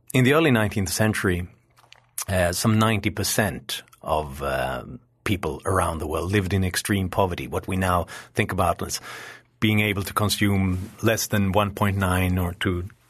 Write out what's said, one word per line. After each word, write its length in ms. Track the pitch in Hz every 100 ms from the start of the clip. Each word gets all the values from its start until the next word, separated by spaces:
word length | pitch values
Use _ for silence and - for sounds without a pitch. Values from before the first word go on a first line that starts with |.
| -
in 120 | 131
the 80 | 127
early 180 | 151 160
nineteenth 380 | 117 104 101 95
century, 580 | - 110 104 101 87 90 - _ _ _ - _ - -
uh, 240 | 95 87
some 260 | 87 117 107
ninety 320 | 110 107 104
percent 720 | 98 98 - 104 - - - - -
of, 400 | - 78 78 67
uh, 420 | 69 65 - 62 - - _ _
people 380 | - 98 80 73 -
around 320 | 95 85 82
the 80 | 78
world 260 | 80 87
lived 220 | 104 92
in 100 | 98
extreme 460 | 92 - - 98 92
poverty. 360 | - 95 82 -
What 220 | 95 -
we 80 | 92
now 300 | 92 90 - - -
think 180 | - 104
about 320 | 95 87 85
as 160 | 95 - - - - - _ _
being 200 | 107 107
able 220 | 107 98
to 120 | 98
consume 760 | - 104 - 101 98 95 90 95 -
less 240 | 113 110 -
than 260 | 107 98
one 200 | 95 101
point 240 | 98 101 98
nine 400 | 92 92 92 90
or 160 | 87
two, 340 | 90 101 87 92 -